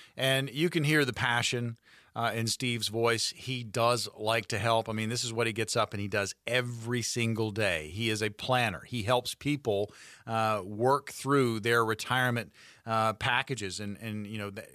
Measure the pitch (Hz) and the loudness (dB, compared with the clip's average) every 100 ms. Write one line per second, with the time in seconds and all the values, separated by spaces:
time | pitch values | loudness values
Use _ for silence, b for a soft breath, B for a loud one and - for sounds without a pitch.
0 | B - 131 135 135 123 170 170 147 156 | B -2 0 2 0 0 0 2 4 4
1 | 135 - 123 120 117 123 120 113 b b | 4 2 0 2 0 -2 -4 -8 b b
2 | b - 117 110 113 - 127 117 104 110 | b -2 0 0 -2 -2 -2 -2 -2 2
3 | 117 113 - - - 127 113 120 117 120 | 2 2 0 -4 -6 -6 -4 2 4 4
4 | 104 - 107 113 110 110 113 113 113 110 | 0 -4 0 0 0 -2 2 2 0 -2
5 | 110 120 120 113 117 113 110 120 107 101 | -2 -2 -4 -2 -2 -2 -2 0 0 -2
6 | 101 104 98 - - 123 123 117 113 123 | -4 -2 -2 -4 -2 -2 -2 -6 -4 -4
7 | 113 - 117 113 110 104 104 85 76 90 | -2 -2 0 0 -2 0 0 0 -4 -4
8 | 113 107 107 101 - 127 117 85 - 123 | -2 0 -2 -4 0 2 2 -2 -6 -4
9 | 104 127 123 - 143 147 127 101 104 B | 2 2 0 -4 -2 -2 0 0 0 B
10 | B B - 113 110 107 92 107 123 139 | B B -4 0 2 0 -2 0 4 4
11 | - - 135 139 123 113 107 117 113 110 | 0 -8 2 4 4 2 2 4 4 0
12 | - 127 127 120 110 B B B - 113 | 0 2 2 0 -4 B B B -2 2
13 | 110 104 131 123 135 135 98 90 104 101 | 2 2 0 0 0 -4 -6 -6 -8 -8
14 | 110 107 104 110 101 101 - | -8 -8 -6 -6 -8 -8 -12